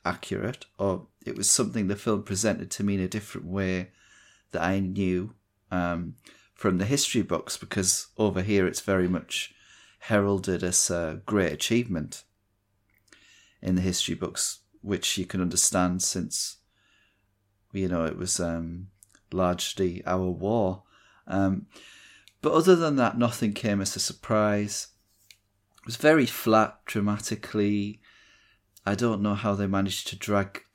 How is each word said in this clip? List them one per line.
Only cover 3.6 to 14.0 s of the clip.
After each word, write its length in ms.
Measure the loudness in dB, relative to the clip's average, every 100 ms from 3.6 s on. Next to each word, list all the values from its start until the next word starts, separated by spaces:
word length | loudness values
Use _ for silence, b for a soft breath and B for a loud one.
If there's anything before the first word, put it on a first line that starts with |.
| 0 -2 -4 b b b b b b
that 120 | -4
I 160 | 0 0
knew, 540 | -2 0 0 0 -4 -12 _ _ -6
um, 460 | -2 -2 -2 -6 -12 B B B -4
from 220 | 0 2
the 80 | 2
history 360 | 0 0 0
books, 360 | 0 -2 -4 -10
because 500 | -6 -2 0 0 -2 0
over 240 | 0 2
here 240 | 2 2 2
it's 140 | 0
very 300 | 0 2 2
much 440 | 0 -4 -8 -8 b b b b b
heralded 640 | 0 2 4 2 0 -2
as 260 | 0 0 0
a 320 | -2 -4 -6 0
great 260 | 2 2
achievement 720 | 0 0 0 0 -4 -6 -12 -20 _ _ _ _ _ _ _ _ b b b b b
in 140 | -2 0
the 60 |
history 340 | 2 0